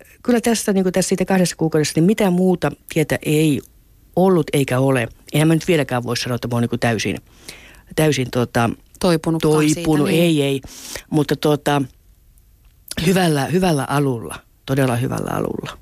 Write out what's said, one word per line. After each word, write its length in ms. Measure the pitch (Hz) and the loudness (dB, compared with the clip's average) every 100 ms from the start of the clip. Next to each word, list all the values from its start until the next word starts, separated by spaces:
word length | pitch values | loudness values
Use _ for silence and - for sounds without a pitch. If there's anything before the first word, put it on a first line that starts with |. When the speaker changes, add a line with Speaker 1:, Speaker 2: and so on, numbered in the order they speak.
| - - | -20 -10
Speaker 1:
kyllä 180 | - 240 | 0 0
tässä, 320 | 233 226 - | 2 0 0
niinku 180 | 196 185 | 0 0
tässä 160 | 185 180 | 0 0
siitä 160 | 190 | -2
kahdessa 320 | 185 185 175 - | 0 0 0 0
kuukaudessa, 360 | 160 156 147 - | 0 0 0 2
niin 80 | |
mitään 280 | 170 214 202 | 2 2 2
muuta 400 | 180 185 180 147 - - | 2 2 2 -2 -6 -6
tietä 240 | 165 147 - - | -4 -2 -2 0
ei 340 | 151 160 131 - _ _ _ _ - | 2 2 0 -4 _ _ _ _ 0
ollut 300 | 190 185 147 | 2 2 2
eikä 280 | 143 135 127 | 0 0 0
ole. 280 | 135 131 117 - - | 2 0 -2 -10 -4
Eihän 160 | 147 160 | 0 2
mä 60 | |
nyt 140 | 165 - | 2 2
vieläkään 340 | 160 131 123 | 0 0 -2
voi 140 | 117 120 | -4 -4
sanoa, 180 | 127 | -4
että 140 | 120 120 | -6 -4
mä 60 | |
oon 80 | 120 | -2
niinku 160 | 120 117 | -2 -2
täysin, 380 | 120 107 104 73 - - - - - - - 170 | -2 -2 -4 -6 -10 -20 -20 -20 -20 -20 -8 0
täysin, 340 | 156 135 123 | 2 2 -2
tuota, 400 | 123 117 123 117 - _ - | -2 -2 0 -2 -4 _ -4
Speaker 2:
Toipunutkaan 520 | 185 160 165 160 156 | 0 0 0 0 2
Speaker 1:
toipunut. 540 | 156 151 160 165 151 143 | 2 2 0 0 2 2
Speaker 2:
siitä, 120 | 160 | 2
niin. 40 | |
Speaker 1:
Ei, 200 | 175 156 | 2 2
ei. 180 | 139 139 - - - - - | 0 -2 -6 -16 -16 -16 -4
Mutta, 260 | 156 139 147 | 0 0 0
tuota, 460 | 156 147 - 143 135 - _ _ _ _ _ _ _ _ - - 165 | 0 0 2 0 -2 -8 _ _ _ _ _ _ _ _ -12 -2 0
hyvällä, 380 | 190 175 147 | 2 2 0
hyvällä 400 | 123 180 185 147 | 0 0 0 0
alulla, 500 | - 143 139 117 80 - - _ - | 0 -2 -2 -2 -8 -14 -18 _ -4
todella 300 | 135 131 120 | 0 0 0
hyvällä 340 | 127 - 50 | -4 -4 -4
alulla. 480 | 50 50 - - - | -4 -4 -6 -10 -14